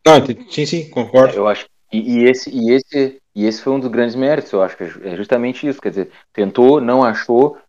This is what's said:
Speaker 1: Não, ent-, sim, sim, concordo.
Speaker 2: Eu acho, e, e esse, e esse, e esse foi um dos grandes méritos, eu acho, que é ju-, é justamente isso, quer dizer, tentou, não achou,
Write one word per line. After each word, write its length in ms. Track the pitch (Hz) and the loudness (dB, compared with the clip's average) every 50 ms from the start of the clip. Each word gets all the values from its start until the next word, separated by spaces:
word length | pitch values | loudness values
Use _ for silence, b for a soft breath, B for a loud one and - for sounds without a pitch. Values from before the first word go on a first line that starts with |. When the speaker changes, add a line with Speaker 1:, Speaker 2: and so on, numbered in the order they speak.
| _ | _
Speaker 1:
Não, 120 | 156 156 | 6 6
ent-, 320 | 143 156 - 117 - - - | 6 4 0 -8 -10 -12 -12
sim, 160 | - - 147 | -6 -6 -4
sim, 240 | 147 175 170 151 - | -4 -4 -8 -8 -8
concordo. 460 | - 127 113 107 - 131 131 127 - | -6 -6 -6 2 4 4 4 4 2
Speaker 2:
Eu 120 | 101 101 | 0 0
acho, 180 | 104 101 - - _ _ _ _ _ | 0 -2 -2 -6 _ _ _ _ _
e, 280 | - 110 110 123 120 120 | -8 -6 -4 -2 0 2
e 40 | 120 127 | 4 2
esse, 200 | 127 127 - 98 | 2 0 -6 -8
e 220 | - 127 113 113 | -6 -4 0 2
esse, 460 | 123 135 - _ 147 143 135 131 135 - _ _ _ | 2 0 0 _ -2 -2 -2 -2 -4 -12 _ _ _
e 100 | 104 107 | -2 -2
esse 160 | 110 110 110 | -2 -2 -4
foi 120 | - 135 135 | -4 -4 -4
um 60 | 139 | -4
dos 100 | 127 123 | -4 -4
grandes 260 | 110 117 120 117 113 | -2 -2 -2 -2 -2
méritos, 360 | 127 131 139 156 143 139 - | -2 -2 0 -2 -2 -4 -4
eu 100 | - 98 | -2 -2
acho, 140 | 95 90 - | -2 -2 -4
que 80 | - 92 | -10 -14
é 40 | |
ju-, 140 | 82 80 90 92 | -14 -14 -14 -12
é 120 | 98 87 | -12 -10
justamente 520 | 82 - - 131 120 120 123 127 - - | -10 -4 -4 -2 -2 -2 -6 -8 -6 -6
isso, 140 | 147 135 - | -8 -8 -6
quer 80 | - 104 | -8 -8
dizer, 200 | 85 98 90 b b b b _ _ | -6 -6 -8 b b b b _ _
tentou, 480 | - 101 98 - - 123 131 143 151 | -4 -4 -2 2 4 4 6 4 4
não 220 | 120 117 123 131 127 | 2 0 0 2 2
achou, 540 | 117 110 110 - - 120 123 139 147 147 - _ | 0 -2 -4 -4 0 2 2 2 2 -2 -8 _